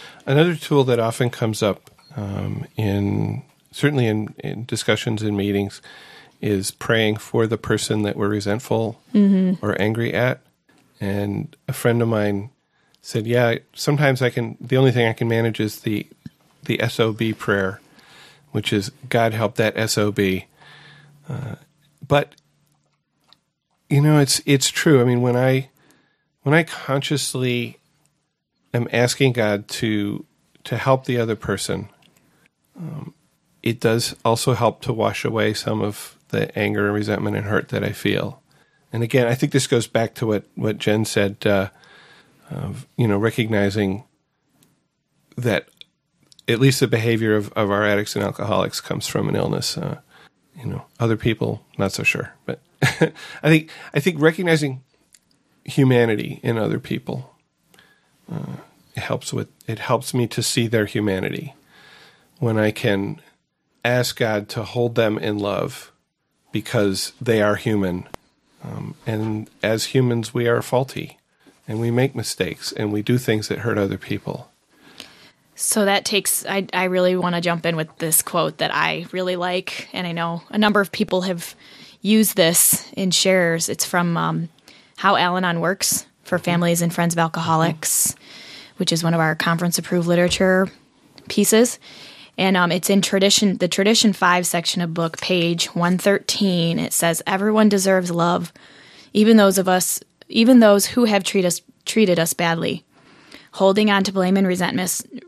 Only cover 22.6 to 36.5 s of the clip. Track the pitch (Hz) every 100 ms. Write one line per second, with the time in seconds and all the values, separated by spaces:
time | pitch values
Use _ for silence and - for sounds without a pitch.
22.6 | _ _ _ _ _ _ _ _ _ _
23.6 | _ _ _ 143 151 151 139 - - 139
24.6 | - - 170 139 120 123 123 123 131 131
25.6 | 131 _ _ _ _ _ _ _ 139 156
26.6 | 160 - - 135 135 143 - 131 127 120
27.6 | 117 - _ _ _ _ _ _ _ _
28.6 | _ 120 117 113 123 - 135 120 107 104
29.6 | 104 - 113 107 101 107 - _ _ _
30.6 | - 117 - 135 - 120 113 107 - 98
31.6 | - 92 101 _ _ _ _ _ _ _
32.6 | _ - 165 151 - - _ _ _ _
33.6 | 113 113 117 113 - - - 113 - 113
34.6 | 117 - - 113 107 107 113 113 107 107
35.6 | - 107 104 104 - - _ 107 107